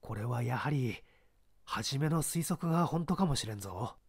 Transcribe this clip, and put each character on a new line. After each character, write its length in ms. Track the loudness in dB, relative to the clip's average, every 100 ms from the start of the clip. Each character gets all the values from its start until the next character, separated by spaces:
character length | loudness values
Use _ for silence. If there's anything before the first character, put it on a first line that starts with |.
こ 140 | -8
れ 100 | -6
は 200 | -4 -2
や 120 | -2 -2
は 140 | 0
り、 320 | 2 0 -2 -10 _ _ _ _ _
初 340 | -6 -4 -2 0
め 100 | 2
の 140 | 2
推 220 | 2 0
測 280 | 0 0 2
が 140 | 4 4
本 200 | 2 0
当 100 | 2
か 100 | 2
も 80 |
し 100 | 2 0
れ 80 | -6
ん 20 |
ぞ。 380 | -6 -4 -6 -8